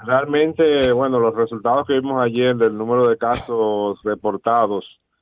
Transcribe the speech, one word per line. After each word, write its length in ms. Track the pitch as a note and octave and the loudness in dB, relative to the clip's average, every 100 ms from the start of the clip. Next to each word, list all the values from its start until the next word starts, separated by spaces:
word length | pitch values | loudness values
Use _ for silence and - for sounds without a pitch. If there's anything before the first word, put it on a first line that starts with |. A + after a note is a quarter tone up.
realmente, 840 | A2 C3 C#3+ D3 D#3+ D#3+ D#3+ D3 B2+ | -2 -2 0 0 0 2 2 2 2
bueno, 300 | B2 C3+ B2+ | 2 0 0
los 160 | A2+ A2 | 0 0
resultados 500 | A#2 A2+ A#2+ C3+ C#3 | -2 -2 -2 0 0
que 140 | C3+ | -2
vimos 200 | C3+ C3 | 0 -2
ayer 360 | B2 A#2 B2+ A#2+ | 0 0 0 2
del 200 | A2+ G#2+ | 0 0
número 320 | A2 B2 A#2+ | -2 2 2
de 80 | A2+ | 2
casos 840 | A#2 A#2+ - A2+ G#2+ G#2 G#2 F#2+ | -2 -4 -4 -2 0 0 -2 -4
reportados, 840 | G#2+ G#2 G#2+ G2 - A#2 G#2+ G2+ - - _ _ | -6 -4 -4 -4 0 0 0 -2 -8 -18 _ _